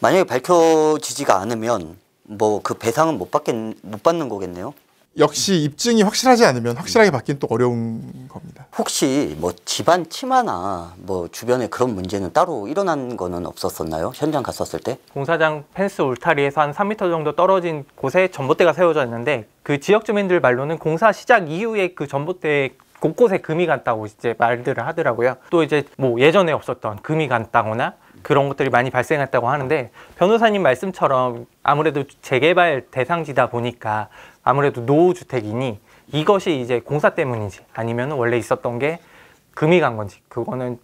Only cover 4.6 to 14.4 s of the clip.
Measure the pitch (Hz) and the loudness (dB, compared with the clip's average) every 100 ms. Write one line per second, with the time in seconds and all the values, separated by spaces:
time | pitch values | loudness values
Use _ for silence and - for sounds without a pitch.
4.6 | 113 - _ _ _ - 147 - - 180 | -12 -14 _ _ _ 2 2 2 0 0
5.6 | 147 - 240 226 202 - 254 233 208 123 | 0 -2 0 4 2 2 4 6 6 4
6.6 | 117 120 - 226 202 135 - 139 135 113 | -2 -4 0 4 4 4 -2 -4 -2 0
7.6 | 123 117 117 113 127 131 131 - - - | 2 0 -4 -8 -12 -16 -16 -18 -18 -20
8.6 | - - 220 - 151 - 82 76 90 - | -12 -6 -4 0 0 0 -2 -2 -4 -4
9.6 | - - 113 180 160 - 254 262 208 90 | -8 -2 2 0 0 -8 0 0 0 -2
10.6 | 98 87 85 92 92 92 85 - 113 127 | -4 -6 -10 -14 -8 -6 -6 -6 -2 -2
11.6 | 107 - 127 98 92 101 87 147 185 131 | -2 -2 -2 -2 -4 -4 -2 0 0 -2
12.6 | 101 165 196 147 123 107 90 87 80 - | -6 -4 -2 -4 -6 -6 -6 -6 -8 -6
13.6 | 92 - 82 78 95 - 151 151 | -6 -6 -6 -4 -4 -4 -4 -2